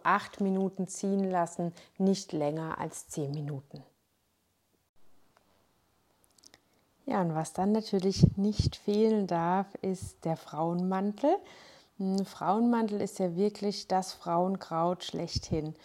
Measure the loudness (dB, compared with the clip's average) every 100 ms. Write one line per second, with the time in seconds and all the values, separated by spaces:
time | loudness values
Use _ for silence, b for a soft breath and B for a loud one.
0 | 2 2 0 -2 0 2 0 -2 -6 -4
1 | -2 0 0 0 -2 -2 -6 b b 0
2 | 2 2 0 -2 0 -2 -4 -6 -8 -10
3 | -12 -6 -4 -4 -6 -8 -10 -20 -20 _
4 | _ _ _ _ _ _ _ _ _ _
5 | -20 -20 _ _ _ _ _ _ _ _
6 | _ _ _ _ -20 -20 _ _ _ _
7 | -4 0 0 0 -4 -2 2 2 2 0
8 | 0 6 6 6 0 2 -2 -2 -2 4
9 | 4 4 2 2 2 2 0 -4 -4 -4
10 | -6 -8 -4 -4 -6 -4 -2 0 0 0
11 | -2 0 2 2 B B B B B -6
12 | -2 0 -2 -4 0 2 4 2 0 -2
13 | -4 -2 -2 2 0 0 -4 -4 0 0
14 | -2 -8 -2 2 2 0 -4 0 0 0
15 | -6 -8 -6 -6 -4 -4 -4 -8